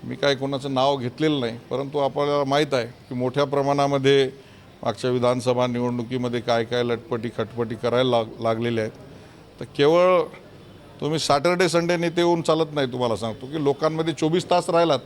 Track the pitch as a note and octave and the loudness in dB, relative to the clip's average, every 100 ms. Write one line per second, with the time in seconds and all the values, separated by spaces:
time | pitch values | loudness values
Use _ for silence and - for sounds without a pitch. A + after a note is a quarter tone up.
0 | B2 C3 C#3+ C3+ C3+ C#3 C#3 C3 C#3 C#3+ | -12 -2 -2 0 -4 -4 -4 0 0 0
1 | A#2+ - D#3 D3 A#2+ A#2+ - B2+ C#3 C#3+ | -4 -2 0 0 -2 -6 -6 -6 -4 -2
2 | C3+ C3+ C#3+ D3 C#3 C#3+ D3+ C3+ A#2 - | -2 0 0 0 2 2 2 -2 -4 -10
3 | - B2 B2+ C#3+ C#3+ C#3 C#3 C#3+ C#3+ C#3 | -10 -4 -2 0 0 0 0 2 2 2
4 | C3+ C#3 C3 - - - - - - A2 | 4 4 2 -4 -20 -20 -20 -6 -6 -2
5 | B2+ B2 B2 B2+ A#2+ B2 B2 A#2+ B2 B2 | -2 2 2 2 0 0 0 0 -2 -4
6 | A#2 B2+ B2 A#2+ A#2+ A#2 A#2 B2 A#2+ A#2 | -4 -4 -2 -4 0 0 0 -2 0 -2
7 | - A#2+ A#2 - A2 A#2 A2+ A2+ A#2+ A#2+ | -4 -6 -4 -6 -6 -4 -6 -2 0 2
8 | C3 A#2 A2 - A2+ A2+ A#2 A#2 A2 - | 2 2 0 -4 -2 0 0 -2 -4 -8
9 | - - - - - - - - C#3+ F3 | -20 -20 -20 -20 -20 -16 -12 2 4 6
10 | C4+ F3+ - - - - - - - - | 4 4 0 -10 -20 -20 -20 -20 -20 -8
11 | C#3+ D#3 - C#3+ E3 F3+ F#3 E3+ E3+ F3 | -4 -4 0 2 2 2 2 2 2 0
12 | E3+ E3+ F3 E3+ D#3+ D#3+ D#3 D3 C3+ B2 | 0 2 2 2 2 0 0 -2 -2 -2
13 | B2 G#2 A2+ G#2 C3 D#3+ C#3+ C3+ D#3 D#3+ | -2 -2 -4 -8 -10 -2 0 0 -2 0
14 | E3 D#3+ D#3 F3 E3+ F3+ E3+ E3+ E3+ C3+ | -4 -2 0 0 2 0 2 2 2 0